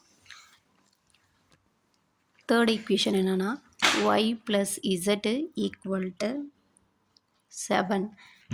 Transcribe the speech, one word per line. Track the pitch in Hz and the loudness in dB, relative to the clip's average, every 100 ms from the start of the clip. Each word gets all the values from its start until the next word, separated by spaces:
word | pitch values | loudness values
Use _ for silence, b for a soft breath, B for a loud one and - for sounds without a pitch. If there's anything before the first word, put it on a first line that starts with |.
| _ _ B B B B _ _ _ _ _ _ _ _ _ _ _ _ _ _ _ _ _ _ - | _ _ B B B B _ _ _ _ _ _ _ _ _ _ _ _ _ _ _ _ _ _ 0
தேர்ட் | 233 226 | 4 4
ஈக்குவேஷன் | 220 - 208 220 196 | 2 0 0 2 2
என்னன்னா | 190 190 190 277 - - - 214 208 | 2 2 0 -4 -10 -2 0 2 2
ஒய் | 208 220 233 - | 2 2 -2 -2
ப்ளஸ் | 202 196 - 208 | 0 0 -2 -2
இசட் | 185 185 208 214 247 330 - 196 | -2 0 0 0 -2 -4 -4 -6
ஈக்குவல் | - 190 190 185 185 | -6 -6 -4 -4 -6
டு | 208 277 285 - _ _ _ _ _ _ _ _ _ | -6 -6 -8 -16 _ _ _ _ _ _ _ _ _
செவன். | - - 190 185 202 208 B B B B | -12 -2 0 2 0 -2 B B B B